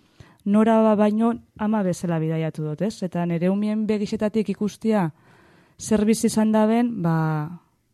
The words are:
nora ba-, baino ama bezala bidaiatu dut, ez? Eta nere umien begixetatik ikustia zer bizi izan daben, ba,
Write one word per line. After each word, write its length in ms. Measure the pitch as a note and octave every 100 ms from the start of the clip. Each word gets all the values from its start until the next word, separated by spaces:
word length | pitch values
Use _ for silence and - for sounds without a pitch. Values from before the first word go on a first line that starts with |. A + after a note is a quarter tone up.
| _ _ - _ -
nora 360 | G#3 A3 A3
ba-, 140 | A3 G#3
baino 380 | G#3+ G#3+ A#3 A#3 - -
ama 260 | G#3+ A3
bezala 360 | F#3 E3+ F3 E3
bidaiatu 440 | D#3+ D#3+ D#3+ D#3
dut, 180 | D3+ D3+
ez? 220 | F#3+ A3
Eta 220 | F#3 F3 F3
nere 240 | E3+ F3+
umien 360 | G3 G#3+ G#3+ G#3+
begixetatik 640 | G#3+ G3+ G#3+ G#3+ A3 G3+
ikustia 640 | F#3+ G#3 - A3 G#3+ E3 - _ _ _ _ _ -
zer 280 | - G#3+ G#3
bizi 220 | A3 A3+
izan 240 | A3 A3
daben, 500 | A3 G#3+ A3+ A#3+ A3+
ba, 580 | E3 D#3+ D#3+ D#3 D3+ F3 _ _ _